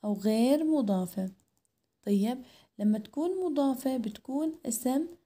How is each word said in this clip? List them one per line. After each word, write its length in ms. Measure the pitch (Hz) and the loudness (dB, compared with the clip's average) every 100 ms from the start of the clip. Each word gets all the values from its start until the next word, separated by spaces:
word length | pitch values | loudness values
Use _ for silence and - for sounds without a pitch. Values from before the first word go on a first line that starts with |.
أو 100 | 214 | -2
غير 500 | 202 214 220 240 294 | 0 2 4 4 4
مضافة. 680 | 311 311 220 190 185 - 190 - _ _ _ _ _ _ | 4 2 2 0 -2 -4 -6 -8 _ _ _ _ _ _
طيب، 400 | - 202 208 254 254 - _ - | 0 2 2 -2 -10 -20 _ -2
لما 200 | 208 214 | 0 0
تكون 460 | - - 339 381 359 | -2 -4 -2 0 -2
مضافة 520 | 285 277 247 262 262 | 0 0 0 -2 -2
بتكون 640 | 220 - - 269 320 320 - | -4 -8 -6 -2 -2 -4 -6
اسم 420 | 226 247 269 339 - | -4 0 0 -2 -10